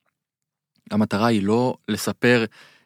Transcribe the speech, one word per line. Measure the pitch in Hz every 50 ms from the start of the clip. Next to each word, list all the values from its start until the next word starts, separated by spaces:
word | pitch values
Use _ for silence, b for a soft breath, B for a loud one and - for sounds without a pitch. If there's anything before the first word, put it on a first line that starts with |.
| _ _ _ _ _ _ _ _ _ _ _ _ _ _ _ _ _ -
המטרה | 104 107 107 - 104 98 113
היא | 120 113 104 95
לא | 104 110 120 127 127 - - _ -
לספר, | 107 101 - 110 98 - - 120 123 120 113 107 b b b b b b b